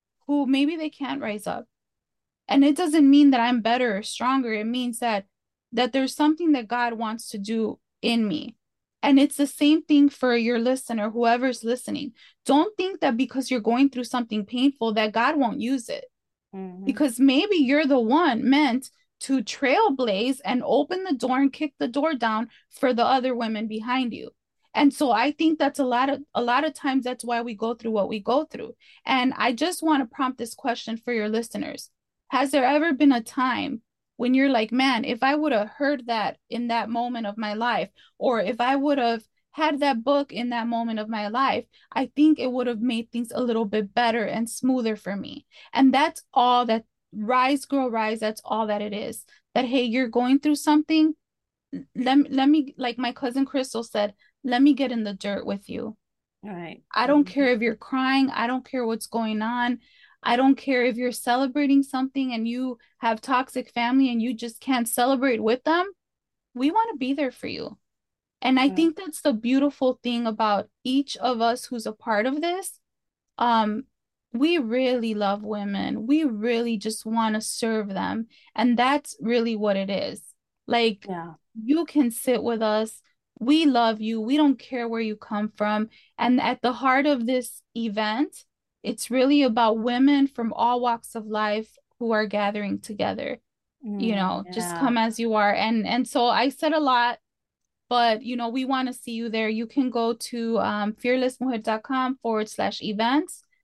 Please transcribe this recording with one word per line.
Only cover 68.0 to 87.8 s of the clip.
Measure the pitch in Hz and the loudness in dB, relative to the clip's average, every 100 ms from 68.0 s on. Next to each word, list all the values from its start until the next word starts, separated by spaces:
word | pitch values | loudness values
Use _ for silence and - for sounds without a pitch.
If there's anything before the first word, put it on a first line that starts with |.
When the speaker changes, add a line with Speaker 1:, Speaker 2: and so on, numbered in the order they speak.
| _ _ _ _ | _ _ _ _
Speaker 1:
And | 247 254 | 0 4
I | 269 | 4
Speaker 2:
Yeah. | 285 | 4
Speaker 1:
think | 330 320 | 2 0
that's | 370 - | -8 -4
the | 302 | -2
beautiful | 220 233 262 285 - 254 247 | 0 2 2 2 0 -2 0
thing | 240 240 233 | -4 -2 -2
about | 220 220 196 - _ | -2 0 0 -2 _
each | 247 269 277 - | -2 0 -2 -2
of | 247 240 | -2 0
us | 233 247 - | 0 0 -6
who's | 240 214 | -8 -8
a | |
part | 214 - 208 240 | -8 -2 0 0
of | 294 | -2
this. | 339 359 370 - _ _ _ _ _ - | -2 -4 -8 -14 _ _ _ _ _ -2
Um, | 240 226 214 208 - _ _ _ _ | 2 2 2 -4 -10 _ _ _ _
we | 233 311 349 | 0 2 2
really | 226 247 262 247 226 | 0 0 2 0 -2
love | 208 196 202 | -2 -2 -2
women. | 208 208 202 196 196 208 226 | -4 -6 -4 -4 -4 -4 0
We | 302 | 2
really | 302 214 226 233 240 220 | 0 -2 -2 0 -2 -4
just | 214 220 220 | -6 -8 -4
wanna | 226 220 214 | 0 0 -2
serve | - - 226 220 202 | -6 -6 -4 -2 -4
them. | 190 185 208 226 _ _ | -4 -4 -4 -8 _ _
And | - 247 233 | -2 0 2
that's | 247 285 - - | 2 0 -4 -8
really | 220 240 233 220 | -2 0 0 -2
what | 208 196 | 0 -2
it | 196 | -2
is. | 196 - - - _ _ _ - | -4 -6 -8 -18 _ _ _ -2
Like, | 233 226 202 - | 0 2 0 -8
Speaker 2:
Yeah. | 180 170 156 _ 226 | -10 -12 -16 _ -6
Speaker 1:
you | 220 311 320 | 0 0 2
can | 294 240 | 2 2
sit | 226 - 240 | 0 0 0
with | 233 226 | 0 0
us. | 214 214 220 - _ _ _ - | 0 0 -2 -8 _ _ _ -6
We | 226 311 | 2 4
love | 311 240 233 220 | 4 4 2 0
you. | 214 226 | -2 -4
We | 214 294 | 0 4
don't | 294 269 | 4 2
care | - 254 233 | -4 -6 -4
where | 226 | -4
you | 220 214 | -4 -6
come | - 208 214 - | -6 -4 -4 -4
from. | 208 214 220 _ _ - | -2 -2 -4 _ _ -4
And | 226 247 | 0 2
at | - 262 | 0 -2
the | 240 | -2
heart | 247 262 262 294 | 0 2 2 2
of | 269 233 | 0 0
this | 254 233 - _ | -2 -4 -12 _
event, | 233 | -8